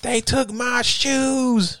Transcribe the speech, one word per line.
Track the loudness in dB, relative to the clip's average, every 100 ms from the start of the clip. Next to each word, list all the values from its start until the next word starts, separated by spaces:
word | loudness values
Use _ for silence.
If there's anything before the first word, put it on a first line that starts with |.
They | -2 -2
took | 0 0 -2
my | -4 -2 0
shoes. | 0 0 0 0 0 2 2 2 2 -2